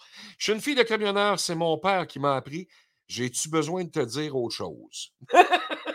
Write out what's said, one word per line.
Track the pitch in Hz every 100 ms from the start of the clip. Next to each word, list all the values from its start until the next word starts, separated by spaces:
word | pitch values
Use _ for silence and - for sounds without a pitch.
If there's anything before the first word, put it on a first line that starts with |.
| - - - -
Je |
suis | -
une | 214
fille | 294
de | 254
camionneur, | 226 220 208 202 208 180
c'est | -
mon | 165 170 156
père | 185 190 147
qui | 135
m'a | 143
appris. | 135 131 156 185 _ _ _ -
J'ai-tu | 117 123 - 156
besoin | 160 151 185
de | 170
te | 160
dire | 117 131 151
autre | 135 113 -
chose ? | 92 58 53 - - _ -
<laughs> | 339 370 349 - 294 -